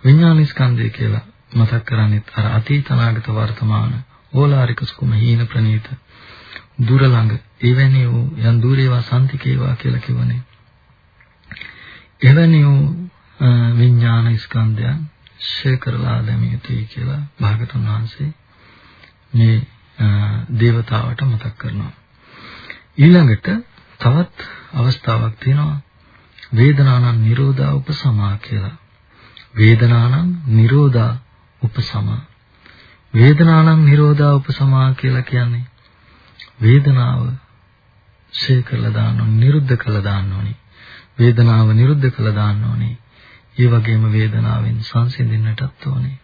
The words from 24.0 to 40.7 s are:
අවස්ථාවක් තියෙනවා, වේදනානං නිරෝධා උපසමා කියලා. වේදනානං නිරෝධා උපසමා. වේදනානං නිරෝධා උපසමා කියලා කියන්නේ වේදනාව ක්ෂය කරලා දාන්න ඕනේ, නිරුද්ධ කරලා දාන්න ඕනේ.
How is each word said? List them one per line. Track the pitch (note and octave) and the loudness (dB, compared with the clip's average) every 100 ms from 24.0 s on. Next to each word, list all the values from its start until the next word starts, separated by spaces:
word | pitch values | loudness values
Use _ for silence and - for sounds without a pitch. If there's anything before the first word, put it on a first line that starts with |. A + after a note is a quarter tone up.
| A#2+ C#3+ F3 - - - - | -2 0 -2 -8 -20 -20 -12
අවස්ථාවක් | D3 A#2+ B2+ - A2+ A2+ A2 | -4 -2 -2 -4 -2 -4 -4
තියෙනවා, | - C#3 D3+ D3 - _ _ _ _ _ - | -2 0 0 -4 -10 _ _ _ _ _ -6
වේදනානං | A2+ C3 C#3+ C3+ B2 B2 A#2 | 2 2 4 2 2 0 0
නිරෝධා | A2 A#2+ C3+ C3 C#3 | 0 0 0 0 -2
උපසමා | C#3+ C3 D3+ C#3 G#2+ G2+ G2+ | -4 -6 -4 -2 0 -2 -6
කියලා. | - G#2+ F#2+ - _ _ _ _ - - _ | -6 -8 -8 -12 _ _ _ _ -20 -20 _
වේදනානං | A#2 G#2+ A2+ A#2+ A#2 A#2+ C3+ F3 F3 | 2 4 6 4 2 2 0 -2 -4
නිරෝධා | C#3+ A2 A2+ C#3 C#3+ B2 A2+ A#2+ _ _ _ _ | 0 2 4 4 2 2 -2 -4 _ _ _ _
උපසමා. | A2+ - - G#2+ G#2 A2 C#3 _ _ _ _ - _ _ _ | -8 -6 -6 -4 -6 -6 -10 _ _ _ _ -20 _ _ _
වේදනානං | A2+ B2 D3+ E3 D#3+ D#3+ D#3+ | 4 6 6 4 6 4 4
නිරෝධා | D3+ D3 D3 D3 D3 | 4 4 4 4 2
උපසමා | C#3 C3+ C3+ C3+ C3 C3 | 2 -2 -2 0 2 2
කියලා | C3 C3 B2+ | 0 -2 -4
කියන්නේ | B2 B2 A#2+ A#2+ B2 _ _ _ _ _ _ _ - _ | -2 -2 -2 -4 -8 _ _ _ _ _ _ _ -20 _
වේදනාව | A2 C3+ C#3+ C3 A#2+ B2+ B2 C3 _ _ _ _ _ _ _ _ _ | 4 4 4 0 0 -2 -4 -8 _ _ _ _ _ _ _ _ _
ක්ෂය | - - B2+ | -12 0 0
කරලා | A#2+ A#2 A2+ | 0 -4 -4
දාන්න | A2 A2 A#2 | -2 -2 -2
ඕනේ, | A2+ A2 | 0 2
නිරුද්ධ | B2 D3+ C3+ B2 | 2 2 0 -2
කරලා | - G#2+ | -2 -4
දාන්න | G2+ G2 G2 | -2 -4 -4
ඕනේ. | F#2+ G#2 A2+ _ | -6 -8 -10 _